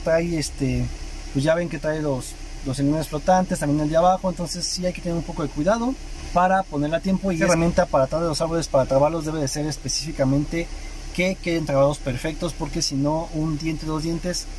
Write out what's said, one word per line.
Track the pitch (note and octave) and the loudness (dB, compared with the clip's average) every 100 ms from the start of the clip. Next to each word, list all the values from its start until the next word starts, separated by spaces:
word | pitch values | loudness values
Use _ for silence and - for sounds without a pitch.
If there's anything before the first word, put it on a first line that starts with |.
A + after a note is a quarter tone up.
Trae | - E3 E3+ E3 | 2 2 2 -2
este, | C#3 - C3+ B2+ B2 - - - - | -4 -2 -2 0 -2 -4 -8 -10 -4
pues | C#3+ | -2
ya | C#3+ E3 | 2 2
ven | F3 | 0
que | D#3+ | -2
trae | D#3 D#3 | -2 -2
los, | D3+ C3 - - - - C3+ | 0 -2 -4 -12 -12 -8 -6
los | C3 | 0
engranajes | C#3 D#3 D3+ | 2 2 0
flotantes, | D3+ D#3+ F#3 F#3 F#3 | -4 4 4 4 0
también | D3+ D3 | 2 2
el | D3+ | 2
de | D#3+ | 4
abajo, | F3+ F#3 F#3+ | 4 4 0
entonces | E3+ E3+ F3+ E3 | -4 -6 -4 -4
sí | - F3+ | -2 -2
hay | |
que | F3 | -2
tener | F3+ E3+ | -2 -2
un | |
poco | D3 E3 | -4 -4
de | D3 | -4
cuidado | - D#3 A3+ A#3 C4+ - - - | 0 2 2 0 -4 -8 -10 -2
para | F3 F3+ F#3+ | 4 4 4
ponerla | F#3+ D3 D3 E3 | 0 -2 0 0
a | |
tiempo. | F#3+ F#3 G3 | 0 0 0
Y | E3+ | 2
esta | E3+ | 4
herramienta | E3+ E3+ E3+ F3 | 4 4 4 4
para | D3 C3 | 4 2
atrás | D#3 | 2
de | E3+ | 0
los | D3 | 0
árboles, | E3 E3 D#3 | 0 0 2
para | C#3 B2 | 2 4
trabarlos, | C3+ D3 E3 D3+ | 4 4 2 -2
debe | D#3 | -2
de | C#3 | -2
ser | D#3 D3+ | -2 -4
específicamente | D3 C3+ - D3 D3 C3 C#3 D3 E3+ E3+ - - - - - | -4 -4 -4 -4 0 2 4 2 -2 -4 -8 -10 -12 -10 -2
que | F3+ F#3 | 0 0
queden | - E3 D3+ | -2 -2 2
trabados | C#3 C#3 C#3+ | 4 4 2
perfectos, | - B2 D#3+ D3+ F3 | -4 -4 -4 -4 -6
porque | - D#3 E3+ | -4 -4 -2
si | - C#3 | -2 0
no, | C#3+ D#3 E3 | 0 0 -4
un | D#3+ D#3+ D3 | -2 -2 -2
diente, | D#3+ D#3 D#3 | -2 -4 -4
dos | D#3 | -4
dientes | D#3+ E3 F3+ F3 - | -2 -2 -4 -4 -6